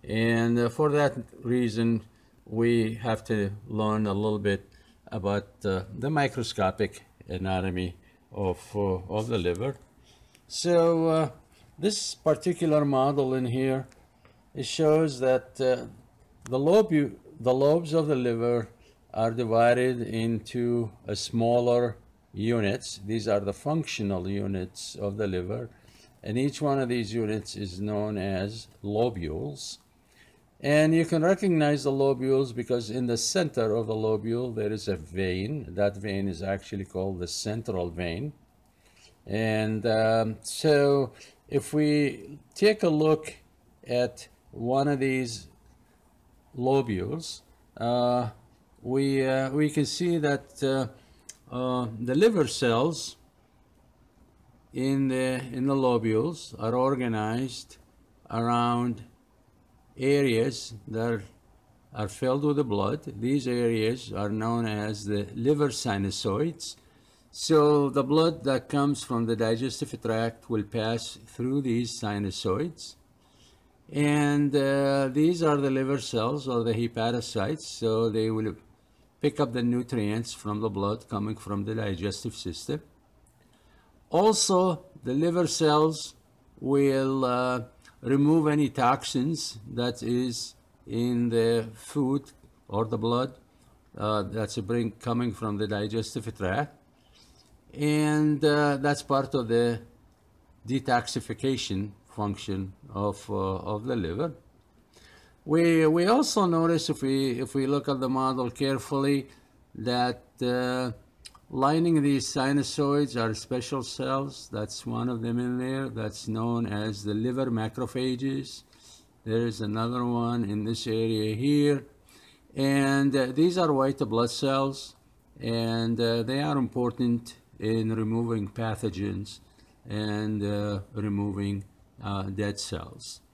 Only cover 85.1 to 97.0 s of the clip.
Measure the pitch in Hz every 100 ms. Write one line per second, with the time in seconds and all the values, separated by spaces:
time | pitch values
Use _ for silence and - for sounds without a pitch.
85.1 | 135 165 175 160 - 156 151 160 156 -
86.1 | - _ _ _ - 131 139 139 135 135
87.1 | 135 127 123 127 123 117 _ - _ 123
88.1 | 139 143 160 151 151 139 135 123 135 -
89.1 | 135 139 160 - 107 104 120 123 120 117
90.1 | 120 127 117 - - _ _ - 113 123
91.1 | 120 120 117 113 117 113 110 - 147 131
92.1 | 139 - - - _ - 101 110 110 113
93.1 | 120 127 - _ _ _ _ _ - 104
94.1 | 107 98 107 104 - 98 120 113 - 123
95.1 | 117 120 98 113 104 104 104 104 113 107
96.1 | 127 113 - 92 104 151 - _ _